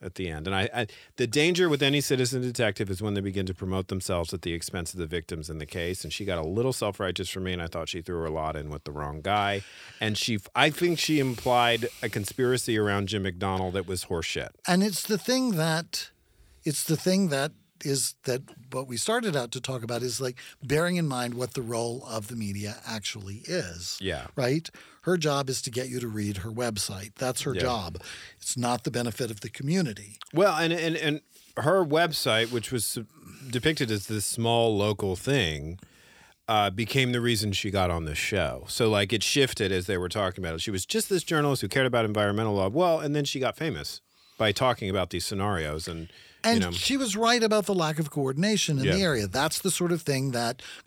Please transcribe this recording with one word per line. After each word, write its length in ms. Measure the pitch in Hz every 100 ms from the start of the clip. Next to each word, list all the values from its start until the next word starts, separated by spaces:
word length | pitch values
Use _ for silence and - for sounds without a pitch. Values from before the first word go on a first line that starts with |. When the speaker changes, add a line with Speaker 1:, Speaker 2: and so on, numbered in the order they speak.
Speaker 1:
at 140 | 95 -
the 120 | 90
end. 180 | 78 82
And 80 |
I, 140 | 95 104
I, 120 | 117 110 - - -
the 100 | 123
danger 420 | 143 160 175 180
with 120 | 143
any 200 | 139 143
citizen 400 | 135 131 123 127
detective 480 | 127 123 110 101 101
is 100 | 92
when 140 | 107
they 80 | 101
begin 240 | 98 95 92
to 80 |
promote 340 | 92 95 95 92
themselves 460 | 95 - 90 85
at 80 | 90
the 100 | 87
expense 400 | 85 - 92 85
of 60 | 95
the 60 | 80
victims 420 | 85 80 82 80
in 80 | 80
the 80 | 76
case. 380 | 90 85 92
And 80 | 78
she 140 | - 98
got 120 | 87
a 80 | 78
little 280 | 101 127
self-righteous 560 | 127 107 98 95 87 90
for 100 | 95
me, 140 | 92
and 80 | 90
I 60 | 82
thought 200 | 85 80
she 140 | 87
threw 260 | 80 85 80
a 20 |
lot 240 | 78 78
in 140 | 78 76
with 160 | 73
the 80 | -
wrong 300 | 73 73 78
guy. 400 | 85 104 101 101 - - - -
And 180 | 110 104
she, 200 | - 107 -
I 140 | 123 147
think 300 | 151 175 165
she 220 | - 156
implied 680 | 131 113 127 123 120 117 117 -
a 80 | 117
conspiracy 680 | 101 95 - 123 127 - 107
around 300 | 104 101 98
Jim 160 | 104
McDonnell 480 | 95 87 98 95 92
that 140 | 95 90
was 180 | 90 -
horseshit. 440 | 85 - 78 65 - -
Speaker 2:
And 140 | 180
it's 200 | 208 175
the 160 | - 208
thing 340 | - 262 254
that, 580 | 175 160 160 170 - - _ _ _ _ _
it's 200 | 160 139
the 120 | - 160
thing 300 | 185 190 190
that 240 | 139 143 - _ _
is, 300 | 147 135 - -
that 180 | - 120 - - -
what 160 | 127 135
we 100 | 117
started 380 | - 233 220
out 160 | 143 120
to 100 | 127
talk 220 | 131 131
about 200 | 113 120
is, 180 | 123 113
like, 160 | 131 127 - -
bearing 320 | 123 147 175
in 140 | 180 160
mind 260 | 123 120
what 200 | 120 123
the 80 | 139
role 420 | 117 120 117 123 -
of 200 | 110 101
the 80 | 117
media 400 | 104 98 104 - -
actually 560 | 110 101 113 98 104 -
is. 520 | 175 98 87 87 -
Speaker 1:
Yeah. 280 | 95 73 58 -
Speaker 2:
Right? 340 | 123 160 - - - -
Her 160 | - 180
job 320 | 151 139 135
is 100 | 123
to 80 | -
get 160 | 117 131
you 100 | 123
to 80 | 120
read 300 | 107 104 98
her 120 | 101
website. 640 | 110 123 104 - 98 98 -
That's 240 | 127 123
her 100 | 147 127
Speaker 1:
Yeah. 60 |
Speaker 2:
job. 360 | 127 117 87 85 - - - -
It's 160 | - 127
not 280 | 120 120
the 80 | 113
benefit 400 | 117 120 - 120
of 80 | 110
the 80 | 113
community. 720 | - 139 185 151 101 104 - -
Speaker 1:
Well, 220 | 147 196 160
and, 160 | 165
and, 220 | 170 165
and 260 | 165 151 151 - - - -
her 280 | 123 190
website, 680 | 165 156 170 143 135 110 113
which 180 | 120 110
was 280 | 123 - - 110 - - - 135
depicted 400 | 120 156 156 120
as 160 | 104 -
this 180 | 107
small 540 | - - 117 117 117 104
local 380 | 104 101 101 90
thing, 640 | - 139 87 76 76 90 - - - - - _ -
uh, 240 | 107 101
became 400 | 95 110 139 127
the 100 | 123
reason 300 | 120 110 104
she 220 | 95 104
got 180 | 95 90
on 140 | 85
the 100 | 80
show. 500 | 80 - 101 76 64 -
So, 200 | - 113
like, 220 | 104 101
it 120 | 110
shifted 480 | - 143 131 - 98
as 140 | 92 92
they 100 | 92
were 100 | 90
talking 360 | 110 95 92
about 100 | 87
it. 60 | 82
She 100 | -
was 160 | 95 -
just 220 | 220 -
this 160 | 185
journalist 380 | - 160 147 131
who 60 | 98
cared 180 | 139 131
about 180 | 123
environmental 500 | 110 104 104 104 113
law. 140 | 101 95
Well, 320 | 135 180 160
and 160 | 147 147
then 80 |
she 160 | 143 139
got 160 | 123 -
famous 440 | 160 85 - - - _ _ -
by 140 | 110
talking 360 | 101 127 120 101
about 220 | 98 90
these 140 | 87 -
scenarios 600 | 98 101 92 76 78 82
and, 200 | 82 82 - - -
Speaker 2:
And 160 | 226 233
Speaker 1:
you 60 | 180
know. 60 |
Speaker 2:
she 240 | 175 - 269
was 180 | 254 202
right 260 | 226 240
about 240 | 226 214 208
the 80 |
lack 240 | 190 156 156
of 120 | 151
coordination 680 | 151 131 135 202 214 - 143
in 60 |
Speaker 1:
Yeah. 100 | -
Speaker 2:
the 80 | 190
area. 240 | 185 127 101
That's 300 | 123 156 -
the 100 | 190
sort 220 | - 175
of 100 | 170
thing 280 | - 135 135
that 300 | 120 117 131 - -